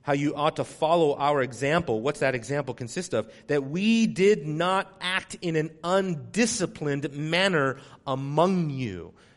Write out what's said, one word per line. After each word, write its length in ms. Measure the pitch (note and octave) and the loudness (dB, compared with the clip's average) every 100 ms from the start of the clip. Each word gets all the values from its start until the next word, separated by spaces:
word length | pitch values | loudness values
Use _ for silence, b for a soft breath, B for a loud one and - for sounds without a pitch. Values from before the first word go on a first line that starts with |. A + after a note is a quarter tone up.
how 120 | - | -2
you 200 | C#3+ D3 | 0 0
ought 220 | - D3+ D#3 | 0 -2 0
to 80 | |
follow 500 | B2+ - D#3 E3+ D3+ | -6 -2 2 4 4
our 280 | C#3 C#3+ D3 | 2 2 2
example." 580 | B2 A2+ C#3 E3+ F3 A2 | 0 -2 0 0 0 -2
What's 180 | B2+ D3 | -2 0
that 160 | C#3 | -2
example 400 | B2+ A2 C#3+ C3+ | -2 -4 -4 -4
consist 400 | A#2+ B2 - F3+ | -8 -8 -8 -4
of? 180 | A2+ G#2+ B - | -4 -4 B -2
"That 160 | D3 | -2
we 460 | C3+ D#3+ G#3+ A3+ A3+ | -2 -2 2 4 2
did 400 | C#3 G3 G#3 D3+ | 4 4 4 0
not 440 | D3+ F3+ F#3+ F#3+ - | -2 2 0 -2 -6
act 360 | F3+ F#3 - - | -4 -4 -4 -8
in 120 | F3+ | -2
an 160 | D#3 D#3 - | -2 -2 -6
undisciplined 1300 | E3+ F#3+ F#3+ D#3 A#2 G3+ A#3+ - E3+ - D3 C#3+ D3 | 0 2 2 -4 -6 0 0 0 -4 -4 -4 -2 -4
manner 640 | C#3+ D#3 E3+ G3 E3 C3+ B2 B B | -6 -2 0 2 2 0 -2 B B
among 640 | - C3 C#3 D3+ F3+ F#3 D#3 | -6 -4 -2 2 4 4 0
you." 420 | C3+ A#2+ F2+ E2+ - b | -2 -6 -6 -10 -18 b